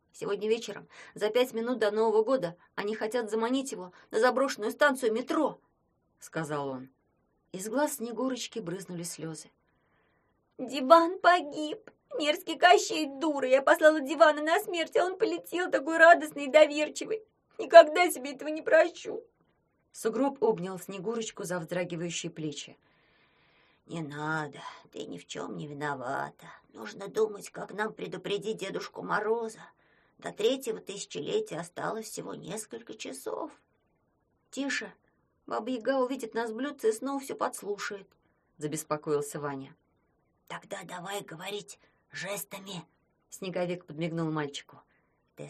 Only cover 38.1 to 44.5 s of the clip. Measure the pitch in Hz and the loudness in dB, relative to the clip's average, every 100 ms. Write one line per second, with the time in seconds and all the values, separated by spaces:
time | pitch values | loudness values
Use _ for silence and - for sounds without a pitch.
38.1 | _ _ _ _ _ 151 151 - 151 160 | _ _ _ _ _ -6 -6 -4 -6 -2
39.1 | 147 143 156 143 135 135 - _ _ _ | -2 -2 -6 -8 -8 -12 -18 _ _ _
40.1 | _ _ _ _ - - 196 170 180 180 | _ _ _ _ -16 -12 -14 -12 -12 -8
41.1 | 202 196 160 196 208 202 - _ _ _ | -10 -10 -12 -10 -10 -12 -20 _ _ _
42.1 | 147 175 202 - 196 196 180 - _ _ | -10 -8 -8 -8 -12 -12 -12 -14 _ _
43.1 | _ _ - 190 180 175 175 - 156 165 | _ _ -10 -6 -4 -2 -4 -8 -6 -4
44.1 | 165 160 156 143 | -2 -2 -2 -4